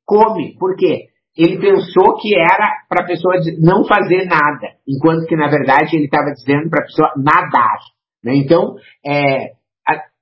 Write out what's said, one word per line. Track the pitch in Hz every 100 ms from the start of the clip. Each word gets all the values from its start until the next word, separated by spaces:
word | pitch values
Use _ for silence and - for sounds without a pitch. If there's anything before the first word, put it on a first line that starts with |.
| -
come. | 214 220 190 - -
Por | 185 185
quê? | 180 139 - _ _ -
Ele | 165 190
pensou | 202 190 - 185 208 220
que | 220 196
era | 165 190 208 - -
pra | 175 175
pessoa | 165 180 180
de-, | 165 -
não | 160 196 -
fazer | 202 165 180 185
nada, | 160 147 139 - - -
enquanto | 139 156 165 165
que, | 165
na | 147
verdade, | 147 131 139 160 160
ele | 147
tava | 151 143
dizendo | 139 - 143 160
pra | 151
pessoa | - - 156 143
nadar, | 139 165 160 135 113 107 - _ _ _
né? | 117 139
Então, | 139 170 147 - - _
é, | 143 143 143 131 107 - _ _ -
a-, | 156 - _